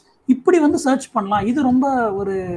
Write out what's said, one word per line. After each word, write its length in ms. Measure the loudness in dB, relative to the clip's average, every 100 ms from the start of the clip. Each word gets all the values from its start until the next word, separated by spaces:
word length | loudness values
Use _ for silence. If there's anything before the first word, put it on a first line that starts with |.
| _ _ -2
இப்படி 320 | 0 2 4
வந்து 200 | 4 2
சர்ச் 340 | 0 -2 -2
பண்ணலாம், 340 | -6 -2 -2 -2
இது 160 | 0
ரொம்ப 520 | 2 2 2 0 -2
ஒரு 200 | -4 -4 -6 -6